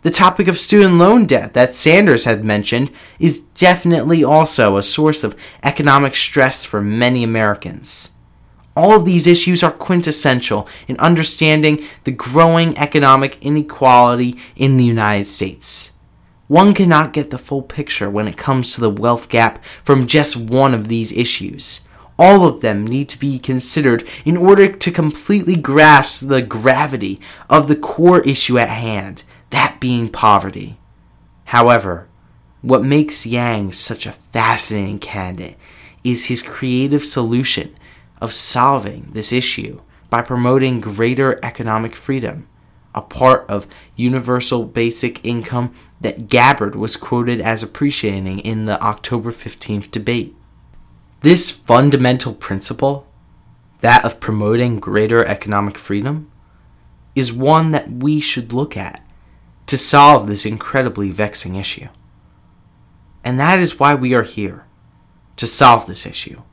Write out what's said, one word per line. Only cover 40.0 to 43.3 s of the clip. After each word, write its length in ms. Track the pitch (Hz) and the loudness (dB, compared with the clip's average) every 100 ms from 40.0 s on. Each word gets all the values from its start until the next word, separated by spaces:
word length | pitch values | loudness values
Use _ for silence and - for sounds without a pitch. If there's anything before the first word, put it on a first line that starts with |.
| _ | _
by 120 | 117 | -4
promoting 580 | 120 123 123 131 131 123 | -2 -2 0 2 0 -2
greater 580 | 107 101 117 127 135 - | -6 -2 -2 0 -2 -2
economic 500 | 120 - 113 110 113 | -8 -10 -6 -4 -6
freedom, 540 | - - 135 113 156 - _ _ _ _ - | -12 -6 -6 -6 -12 -18 _ _ _ _ -14
a 60 | |
part 460 | - - 131 | -12 0 2